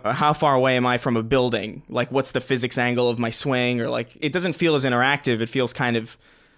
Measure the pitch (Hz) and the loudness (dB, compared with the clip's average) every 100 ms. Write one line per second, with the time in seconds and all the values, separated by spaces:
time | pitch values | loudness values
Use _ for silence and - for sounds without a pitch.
0 | 104 131 151 151 151 131 131 127 123 123 | -2 0 0 2 2 4 4 2 2 0
1 | 135 117 113 131 123 117 107 - - 123 | 0 -2 2 2 2 -2 -4 -10 -6 -4
2 | 123 131 127 131 - 131 123 - 123 120 | -2 -2 -2 -4 -2 -2 0 0 0 2
3 | 123 117 117 - 143 127 123 123 117 120 | 0 0 -2 0 0 0 0 -2 -2 -4
4 | 117 - 151 180 180 - 170 147 131 120 | -6 -6 -4 -2 -2 0 2 4 2 2
5 | 131 143 - 113 113 135 123 - 127 117 | 2 2 0 -2 -2 -2 -2 -2 -2 -2
6 | 113 - _ _ _ | -4 -12 _ _ _